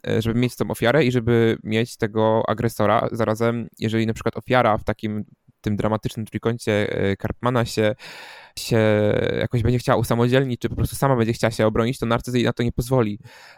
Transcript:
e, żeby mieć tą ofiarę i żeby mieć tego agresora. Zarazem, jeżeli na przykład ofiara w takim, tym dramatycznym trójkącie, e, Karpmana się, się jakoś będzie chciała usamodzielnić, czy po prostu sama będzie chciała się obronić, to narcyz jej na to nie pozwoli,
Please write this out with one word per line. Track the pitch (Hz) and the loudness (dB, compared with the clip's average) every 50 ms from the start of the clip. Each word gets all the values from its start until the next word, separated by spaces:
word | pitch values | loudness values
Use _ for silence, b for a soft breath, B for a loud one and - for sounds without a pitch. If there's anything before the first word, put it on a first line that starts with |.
| - | -4
e, | - 107 110 | -2 -2 0
żeby | 107 113 113 120 | 0 0 0 0
mieć | 127 120 - | 0 0 -2
tą | - 117 | -4 -6
ofiarę | - 110 - - 113 127 151 151 | -4 -4 0 0 2 4 4 4
i | 123 | 2
żeby | 123 127 113 117 120 117 113 113 110 - - | 2 0 2 2 4 4 4 2 2 0 -2
mieć | 104 110 110 117 - - | -2 -2 -2 -2 -4 -4
tego | - 117 107 107 110 110 110 110 113 - | -6 -6 -2 0 0 2 2 2 2 0
agresora. | - 110 107 117 110 - - 107 101 107 120 - 120 | -2 -2 -2 -2 -2 0 0 2 2 2 2 0 -2
Zarazem, | 120 113 110 107 110 110 117 117 117 117 113 - - - | -2 -2 0 0 0 0 0 0 0 -2 -6 -8 -8 -6
jeżeli | - 110 110 113 113 | -4 0 0 0 0
na | 110 110 | 0 -2
przykład | - - 113 - | -4 -4 -6 -6
ofiara | - - - 123 127 120 110 107 | -6 -2 0 2 4 4 4 2
w | 110 - | 0 -2
takim, | - 107 - - 107 104 107 104 - _ _ _ _ _ _ | -4 -6 -4 -6 -6 -6 -6 -8 -10 _ _ _ _ _ _
tym | - 110 104 | -4 -2 -2
dramatycznym | 95 - 107 110 107 - 117 - 117 110 | 0 0 -2 -2 -2 -4 -6 -8 -8 -8
trójkącie, | - - 110 - 113 117 120 - 110 107 104 107 - | -8 -6 -4 -2 -2 -2 -2 0 0 0 2 0 0
e, | - - 98 98 98 | -2 0 0 0 0
Karpmana | - - 107 - - - 123 127 120 117 | -2 -4 -6 -6 -4 -2 0 0 0 0
się, | - - - 110 107 107 B B B B B B B B B B B B - | 0 0 0 0 0 0 B B B B B B B B B B B B -12
się | - - 120 110 110 107 107 104 107 104 - - - - - 117 | -4 0 2 4 4 4 4 4 2 2 2 0 0 -2 -2 -2
jakoś | - - - 120 110 | -2 -2 -2 0 0
będzie | 120 123 123 | 0 0 0
chciała | - - 123 | 0 0 0
usamodzielnić, | 127 117 - 123 117 120 123 123 135 139 131 120 - | 2 2 0 2 2 2 2 2 2 2 0 -2 -4
czy | - 113 | -6 -4
po | 113 | -4
prostu | 113 120 - - | -4 -4 -4 -2
sama | - 143 139 135 | 0 0 2 2
będzie | 120 113 110 113 | 2 2 0 0
chciała | - - 110 | 0 -2 -2
się | 110 - 110 | 0 2 0
obronić, | 107 107 113 113 120 131 - | 2 2 0 0 -2 -2 -4
to | 120 | -2
narcyz | 117 117 117 - - 123 | -2 -2 -2 -2 -2 0
jej | 123 113 | 0 0
na | 117 - | 0 0
to | - 120 | -2 -2
nie | 117 | -2
pozwoli, | - - 120 120 131 131 113 104 104 B B B B B B B B | -2 -4 -2 0 2 2 2 0 -2 B B B B B B B B